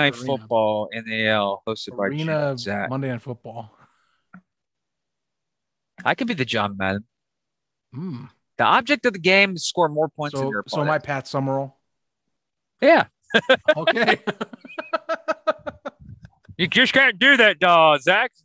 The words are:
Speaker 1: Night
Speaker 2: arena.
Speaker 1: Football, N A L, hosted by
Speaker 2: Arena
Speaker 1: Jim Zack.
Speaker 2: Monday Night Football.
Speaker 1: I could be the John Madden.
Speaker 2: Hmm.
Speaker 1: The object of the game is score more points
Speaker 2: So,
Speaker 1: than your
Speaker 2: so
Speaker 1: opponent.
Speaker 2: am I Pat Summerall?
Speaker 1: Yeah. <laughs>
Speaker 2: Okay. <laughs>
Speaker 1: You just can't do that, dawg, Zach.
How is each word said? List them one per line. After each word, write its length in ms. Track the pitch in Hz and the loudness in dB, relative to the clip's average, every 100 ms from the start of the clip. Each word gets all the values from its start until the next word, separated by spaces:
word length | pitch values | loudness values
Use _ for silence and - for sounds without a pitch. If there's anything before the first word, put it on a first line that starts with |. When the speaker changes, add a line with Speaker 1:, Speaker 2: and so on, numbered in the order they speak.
Speaker 1:
Night 120 | 143 120 | 0 0
Speaker 2:
arena. 220 | 127 131 | -4 -4
Speaker 1:
Football, 500 | 110 113 107 107 107 | 0 2 2 0 -4
N 100 | 113 113 | -8 -6
A 160 | 113 110 | -2 0
L, 360 | 107 101 98 - | 2 0 -4 -6
hosted 300 | 110 104 117 | -8 -10 -4
by 100 | 98 | -4
Speaker 2:
Arena 440 | 147 160 151 143 | -2 -4 -2 -2
Speaker 1:
Jim 80 | 127 | -4
Zack. 300 | 110 101 98 | -6 -6 -4
Speaker 2:
Monday 220 | 135 135 | -6 -6
Night 100 | 120 | -8
Football. 540 | 131 117 117 113 110 _ _ _ _ _ _ - _ _ _ _ _ _ _ _ _ _ _ _ _ _ _ - | -10 -14 -14 -16 -18 _ _ _ _ _ _ -20 _ _ _ _ _ _ _ _ _ _ _ _ _ _ _ -6
Speaker 1:
I 100 | 127 | -4
could 120 | 123 - | -4 -4
be 60 | |
the 100 | 160 | -4
John 320 | 123 113 101 98 | -4 -2 -2 -2
Madden. 280 | 95 101 113 _ _ _ _ _ _ _ _ | -4 -4 -8 _ _ _ _ _ _ _ _
Speaker 2:
Hmm. 320 | 127 180 123 - _ _ - | -12 -10 -12 -14 _ _ -2
Speaker 1:
The 80 | |
object 420 | 113 220 247 294 247 | 2 2 0 -2 -2
of 60 | |
the 60 | 190 | -2
game 360 | 175 196 196 170 | 2 4 2 -2
is 80 | - | -6
score 220 | 180 156 | -2 -2
more 200 | 151 156 | 0 -4
points 260 | - 147 | -4 -6
Speaker 2:
So, 60 | 139 | -4
Speaker 1:
than 80 | 135 | -4
your 140 | 104 - | -4 -6
Speaker 2:
so 100 | 151 | -4
Speaker 1:
opponent. 120 | 147 | -2
Speaker 2:
am 60 | |
I 40 | 151 | -2
Pat 300 | 147 139 - | -4 -8 -6
Summerall? 500 | 143 135 135 139 _ _ _ _ _ _ _ _ _ _ _ | -4 -2 -4 -6 _ _ _ _ _ _ _ _ _ _ _
Speaker 1:
Yeah. 260 | 294 320 - _ _ | 4 4 2 _ _
<laughs> 440 | 220 - 247 - 156 | 0 2 2 2 0
Speaker 2:
Okay. 420 | - 262 220 - - - 208 - - | -2 0 0 0 -4 -10 -12 -14 -16
<laughs> 320 | - - 311 - 320 - - 311 311 302 - 285 - - - - _ - - | -16 -8 -8 -6 -8 -6 -4 -4 -6 -10 -14 -16 -18 -20 -20 -20 _ -18 -6
Speaker 1:
You 60 | 175 | 0
just 260 | 226 254 | 2 2
can't 260 | 269 262 180 | 4 2 2
do 200 | 269 254 | 4 6
that, 200 | 214 156 | 4 4
dawg, 440 | 180 170 156 147 | 4 6 6 4
Zach. 300 | 156 202 247 - | 2 0 -2 -8